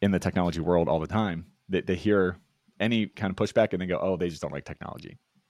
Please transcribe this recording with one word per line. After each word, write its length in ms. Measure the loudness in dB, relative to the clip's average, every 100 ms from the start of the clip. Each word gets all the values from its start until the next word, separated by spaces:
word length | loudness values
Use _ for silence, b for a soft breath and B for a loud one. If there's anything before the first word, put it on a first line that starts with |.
in 100 | 2
the 80 | 2
technology 420 | 2 0 0 0
world 280 | 2 4 4
all 120 | 0
the 60 | 0
time, 400 | -2 -2 -4 -10 _ -4
they, 120 | -2
they 160 | 0 -2
hear 400 | 2 4 2 -2 _ _ _ -4
any 260 | 0 0 -2
kind 240 | -4 -4
of 60 | -2
pushback 360 | 0 2 2
and 100 | 0
they 40 | -2
go, 120 | -2
"Oh, 160 | 0 0
they 120 | -2
just 120 | -4
don't 120 | -8
like 120 | -8
technology," 540 | -10 -12 -12 -14 -16 -18 _ _ _